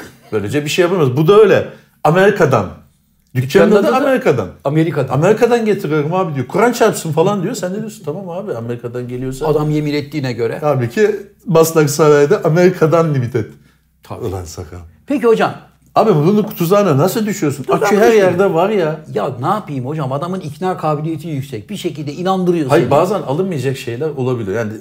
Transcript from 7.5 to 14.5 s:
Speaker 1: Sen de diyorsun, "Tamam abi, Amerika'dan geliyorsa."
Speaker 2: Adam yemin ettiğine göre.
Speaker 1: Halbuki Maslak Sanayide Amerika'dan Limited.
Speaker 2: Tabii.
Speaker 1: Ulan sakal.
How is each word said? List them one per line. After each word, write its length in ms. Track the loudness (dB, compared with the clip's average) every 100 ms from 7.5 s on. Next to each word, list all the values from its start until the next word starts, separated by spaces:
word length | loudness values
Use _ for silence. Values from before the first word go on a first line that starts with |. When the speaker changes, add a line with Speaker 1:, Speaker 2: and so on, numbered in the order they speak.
| -6
Speaker 1:
Sen 180 | -6
de 40 | -8
diyorsun, 240 | -10 -12 -10
"Tamam 240 | -10 -10
abi, 240 | -12 -8
Amerika'dan 540 | -8 -8 -8 -8 -10 -10
geliyorsa." 400 | -8 -8 -4 -2
Speaker 2:
Adam 220 | 0 0
yemin 220 | -2 -2
ettiğine 400 | -4 -6 -6 -6
göre. 240 | -4 -4 -2
Speaker 1:
Halbuki 540 | -2 0 0 2 0 0 -8 _ 0
Maslak 440 | 2 4 4 2
Sanayide 520 | 4 4 6 6 2
Amerika'dan 720 | 2 4 4 4 2 2 2
Limited. 320 | 0 -2 -4 -6 -10 _ _ _ _
Speaker 2:
Tabii. 220 | -18 -10 -8
Speaker 1:
Ulan 180 | -8
sakal. 340 | -10